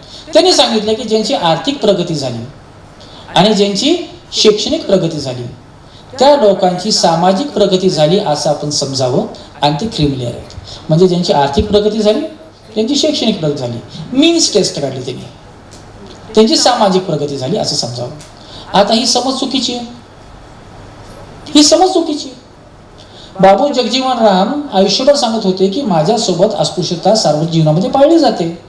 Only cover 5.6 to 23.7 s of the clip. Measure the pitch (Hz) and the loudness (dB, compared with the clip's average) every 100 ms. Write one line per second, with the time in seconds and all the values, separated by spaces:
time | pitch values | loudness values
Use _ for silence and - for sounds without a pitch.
5.6 | - - - - - 262 269 - 208 185 | -20 -20 -20 -20 -18 2 4 6 4 4
6.6 | 185 175 214 - 175 165 180 196 - 214 | 0 0 -2 0 2 2 2 0 -2 0
7.6 | 190 180 185 156 151 196 165 147 - - | 2 2 0 2 2 2 0 -2 -2 -2
8.6 | 147 - 139 131 127 160 226 - - - | -4 -4 -4 -4 -2 -2 -4 -10 -20 -2
9.6 | 147 156 226 - 143 127 120 113 - - | -2 -2 -6 -2 -2 -2 -6 -8 -14 -18
10.6 | - - - 160 185 175 180 143 135 214 | -18 -14 -2 2 4 2 0 0 0 0
11.6 | 196 208 214 220 208 277 - - - - | 0 0 2 0 0 0 -4 -12 -20 -20
12.6 | - 208 226 285 311 277 233 175 151 139 | -8 -4 -2 0 -2 0 -2 -2 -4 -4
13.6 | 123 117 - - - 254 330 339 - 196 | -6 -8 -12 -16 -4 2 2 2 0 0
14.6 | - - 139 127 123 131 - - - - | -2 -4 -6 -6 -10 -12 -14 -20 -20 -20
15.6 | - - - - - - - 214 226 320 | -20 -20 -20 -20 -20 -20 0 2 4 2
16.6 | 262 240 202 185 180 147 143 135 131 185 | 2 2 2 2 0 -4 -4 -6 -4 -4
17.6 | - 147 131 123 123 - - - - - | -4 -4 -6 -8 -10 -12 -18 -20 -20 -18
18.6 | 180 185 214 226 - 247 262 269 269 269 | -2 0 2 2 0 0 -2 -4 -4 -4
19.6 | - 240 233 - - - - - - - | -4 -6 -10 -16 -20 -20 -20 -20 -20 -20
20.6 | - - - - - - - - - 294 | -20 -20 -20 -20 -20 -20 -20 -18 0 2
21.6 | 294 320 370 339 302 294 262 - - - | 4 4 4 2 -2 -4 -8 -16 -20 -20
22.6 | - - - - - - - 190 190 202 | -20 -20 -20 -20 -20 -20 -16 4 4 6
23.6 | 285 | 2